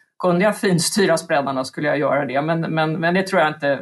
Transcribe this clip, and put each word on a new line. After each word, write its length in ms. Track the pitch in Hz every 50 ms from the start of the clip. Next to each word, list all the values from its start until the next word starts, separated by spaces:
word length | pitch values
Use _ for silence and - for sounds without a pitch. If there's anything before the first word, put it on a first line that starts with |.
| _ _ _ _
Kunde 260 | - 180 175 175 196
jag 140 | 214 208 208
finstyra 580 | - 202 180 165 - - - 208 190 170 165
spreadarna 480 | 160 - - 165 143 139 135 135 131 135
skulle 240 | 135 - - 151 147
jag 100 | 143 143
göra 280 | 143 135 135 139 147
det, 160 | 131 123 135 147
men, 180 | 160 165 165
men, 320 | 165 - 160 160 156 156 160
men 220 | 160 165 170 175
det 80 | 190 185
tror 180 | 190 - 185 160
jag 80 | 151
inte, 200 | - - - 143 139 127